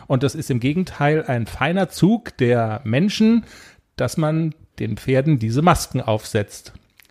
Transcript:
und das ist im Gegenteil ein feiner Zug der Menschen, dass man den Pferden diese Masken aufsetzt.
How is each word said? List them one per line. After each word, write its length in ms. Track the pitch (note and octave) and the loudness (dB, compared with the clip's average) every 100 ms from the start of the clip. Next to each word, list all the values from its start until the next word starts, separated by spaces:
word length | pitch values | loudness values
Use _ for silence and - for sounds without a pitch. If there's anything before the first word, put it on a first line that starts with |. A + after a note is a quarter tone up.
| - | -2
und 160 | C3 | 0
das 120 | C#3 | 0
ist 160 | - - | -2 -4
im 100 | B2 | -2
Gegenteil 640 | B2+ D#3+ F3+ - C#3+ D#3 | 0 0 -4 -2 0 0
ein 220 | - B2 G#2+ | 0 -4 -4
feiner 420 | - C#3 F#3 F#3 | -2 -2 0 -2
Zug 480 | - E3+ A3+ - - | 2 2 2 -2 0
der 420 | A#2+ A#2+ A2 G#2+ | 2 2 0 -4
Menschen, 600 | G#2+ B2 G3+ - A3 A#3 - - - _ _ - | -2 0 0 2 4 4 0 -14 -20 _ _ -6
dass 200 | B2+ - | -4 0
man 380 | D#3 D#3+ D#3+ - - - | 0 0 -2 -6 -18 -8
den 180 | A2 G#2+ | -6 -6
Pferden 420 | - C3 D3 C#3 | 0 2 2 2
diese 240 | A2 B2 | 2 0
Masken 380 | F3 D#3+ - C3 | 2 0 -2 -6
aufsetzt. 720 | A2+ G#2+ - G#2+ G2+ - - - _ _ _ | -2 -4 -2 -4 -4 -10 -20 -20 _ _ _